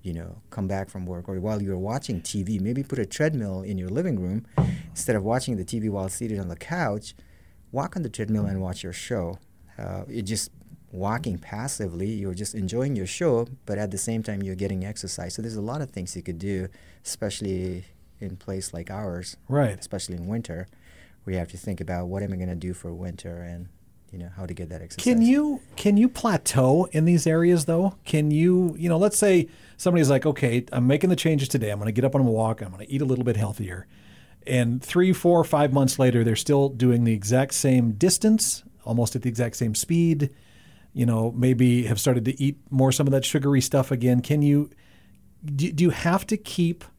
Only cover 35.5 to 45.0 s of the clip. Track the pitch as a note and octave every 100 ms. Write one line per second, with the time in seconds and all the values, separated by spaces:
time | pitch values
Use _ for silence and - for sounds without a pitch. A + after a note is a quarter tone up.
35.5 | D3+ D3 C3+ C3+ - C3 A#2+ A2+ A2 -
36.5 | C#3+ C#3 B2 B2 A#2+ A#2 A2 G2+ B2+ C3+
37.5 | - C3+ B2+ A#2 G#2 F3+ - A3 A3 -
38.5 | - - _ - A#2 A#2 B2 B2 A2+ A#2
39.5 | - A#2 G#2+ - E3+ E3+ D3+ C#3+ - -
40.5 | - - - - - A#2+ A2+ A2+ A#2+ B2+
41.5 | B2 B2+ A#2+ A2 G#2+ - B2 A2+ C3 C#3
42.5 | D3 - C3+ C3 B2+ C#3 C3+ C3 D#3 C#3
43.5 | C#3 B2+ C#3 B2+ C3 B2 B2 B2 D3 D3
44.5 | C#3+ D3 - _ -